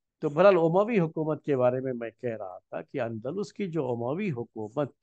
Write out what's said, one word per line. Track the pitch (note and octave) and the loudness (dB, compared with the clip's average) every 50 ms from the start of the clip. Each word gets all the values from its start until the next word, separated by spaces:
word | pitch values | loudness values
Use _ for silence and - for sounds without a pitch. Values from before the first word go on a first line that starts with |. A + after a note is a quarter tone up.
| _ _ _ _ - | _ _ _ _ -4
तो | D#3 | -2
बहरहाल | C#3+ D3+ F3+ G3+ G3 E3+ | 2 6 6 8 8 6
उमवी | E3 E3 E3 F#3 G#3 G#3+ B3 G3+ | 6 4 4 4 2 2 2 2
हुकूमत | E3+ D#3+ - E3 D#3 D#3 D3+ C#3+ - | 2 0 0 -4 -4 -2 -4 -4 -2
के | - C#3+ | -2 0
बारे | B2+ B2 B2 B2+ C3 | 2 4 2 2 0
में | B2+ C3+ B2+ | -2 -4 -6
मैं | A#2 A#2 A2+ A2+ | -6 -8 -10 -10
कह | _ - B2 A2+ | _ -8 -8 -6
रहा | G#2+ G2+ F#2 F#2 F#2+ | -6 -8 -12 -12 -16
था | _ _ - - E3 | _ _ -12 -12 -10
कि | _ - C#3 | _ -6 -6
अंदलुस | A#2+ A#2 A#2 A2 A2 B2+ D#3+ G3 G#3 - - | -4 -4 -6 -6 -8 -6 -6 -6 -6 -8 -6
की | - G#3 F#3 | -6 -6 -4
जो | D#3 E3 C#3 B2 | -2 -2 -2 -2
उमवी | B2 A#2 A#2 A#2+ C#3+ F3 G#3+ G3+ | -2 -2 -2 -2 -2 -2 -2 -4
हुकूमत | D3 A#2+ A#2+ - - A2 G#2+ G#2+ A2 D3 D3 C3 - _ | -4 -4 -6 -10 -10 -10 -10 -8 -4 -4 -4 -4 -6 _